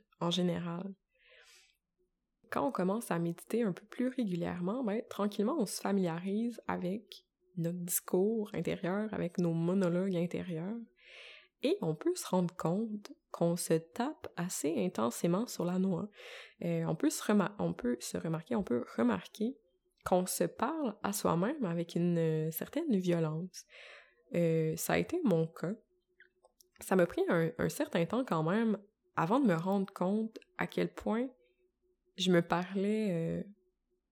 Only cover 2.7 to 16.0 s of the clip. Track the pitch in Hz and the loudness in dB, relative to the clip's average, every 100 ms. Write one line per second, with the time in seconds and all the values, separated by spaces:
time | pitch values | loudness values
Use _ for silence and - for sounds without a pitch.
2.7 | - 180 208 233 170 170 170 - 226 233 | 0 0 0 0 0 0 -2 -4 0 0
3.7 | 170 - - 247 254 220 175 170 175 180 | -2 -8 -4 -2 0 -2 0 -2 -2 -2
4.7 | 226 233 214 - - 208 208 208 320 196 | -2 0 -2 -4 -2 -2 2 0 2 0
5.7 | - 196 196 180 165 185 208 233 233 - | -2 0 2 2 0 -2 -2 -2 -4 -4
6.7 | 185 180 202 - - _ _ _ - 165 | -2 -2 -4 -8 -20 _ _ _ -4 -2
7.7 | 180 175 - - 180 202 226 208 - 170 | -2 -2 -4 0 2 4 2 -2 -2 -2
8.7 | 165 170 196 214 196 170 - 175 165 165 | -2 -2 -2 -2 -2 -2 0 2 2 2
9.7 | 190 180 175 196 180 175 - 180 160 175 | 2 2 2 2 0 0 -2 -4 -6 -4
10.7 | 233 226 _ - - - - - _ 269 | -8 -10 _ -20 -20 -20 -20 -20 _ -2
11.7 | 403 165 156 330 359 - 185 175 - 160 | 0 -2 -2 -2 -2 0 0 0 0 0
12.7 | 180 226 214 - 294 _ - 170 175 - | 0 -2 -6 -12 -20 _ 0 0 2 2
13.7 | 160 160 - 156 311 - - 175 - 285 | 0 0 -4 -4 -4 -12 -6 -6 -2 0
14.7 | 320 180 - 226 - 175 180 240 - 170 | 0 0 0 -2 0 2 2 -2 -4 -2
15.7 | 185 190 170 | 2 2 0